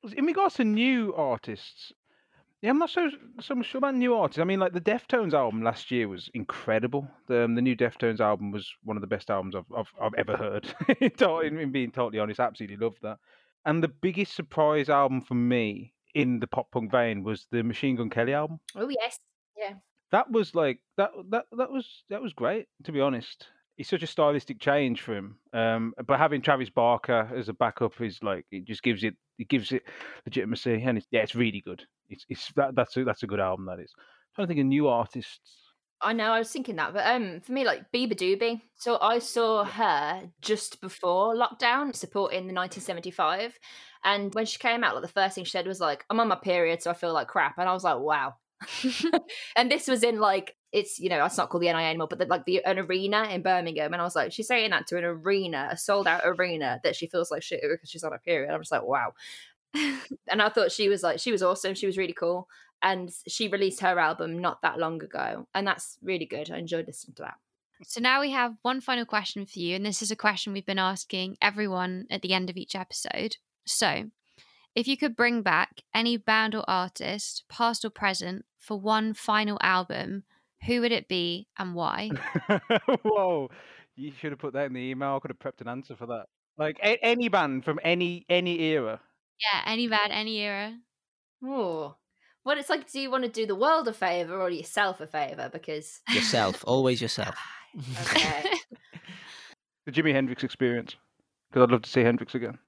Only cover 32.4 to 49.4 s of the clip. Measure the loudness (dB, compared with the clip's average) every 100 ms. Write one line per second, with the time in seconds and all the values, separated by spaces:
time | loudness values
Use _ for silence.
32.4 | -4 0 2 2 0 0 -2 -2 -2 -2
33.4 | 0 -2 -6 -10 -14 _ -20 _ _ -6
34.4 | -2 2 4 4 4 2 0 -6 -12 -18
35.4 | _ _ _ _ _ _ -2 0 0 0
36.4 | 0 -6 -6 -4 -2 0 2 2 0 -6
37.4 | -6 0 0 0 -2 -2 0 0 2 2
38.4 | 2 -2 _ _ -2 2 4 2 0 0
39.4 | 2 2 0 0 2 2 0 -4 -8 _
40.4 | -2 -2 -2 -10 -14 -2 2 4 4 4
41.4 | 0 2 2 2 0 -6 -4 -2 0 -2
42.4 | -4 -4 -4 -6 -8 -6 -6 0 0 0
43.4 | -4 -8 -20 -20 -20 -2 0 2 0 -2
44.4 | -4 0 0 2 2 0 -2 0 0 0
45.4 | -4 -4 -4 -2 -2 -2 -2 2 2 2
46.4 | 2 4 4 2 -2 -2 0 0 0 0
47.4 | 0 2 0 2 2 2 2 0 0 -8
48.4 | _ _ -10 -4 -2 0 0 0 -2 -14